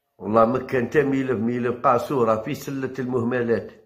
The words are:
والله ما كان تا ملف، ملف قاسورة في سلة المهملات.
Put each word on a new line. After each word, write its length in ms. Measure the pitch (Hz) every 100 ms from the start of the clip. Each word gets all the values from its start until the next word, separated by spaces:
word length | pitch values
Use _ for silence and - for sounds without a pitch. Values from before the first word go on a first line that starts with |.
| _ -
والله 260 | 95 110
ما 140 | 113 127
كان 320 | - 131 117
تا 120 | -
ملف، 360 | 107 135 131 113
ملف 480 | 117 123 120 120 143
قاسورة 500 | 123 - 143 113 110
في 180 | 143
سلة 400 | 139 - 135 131 131
المهملات. 760 | 123 127 117 123 117 107 - -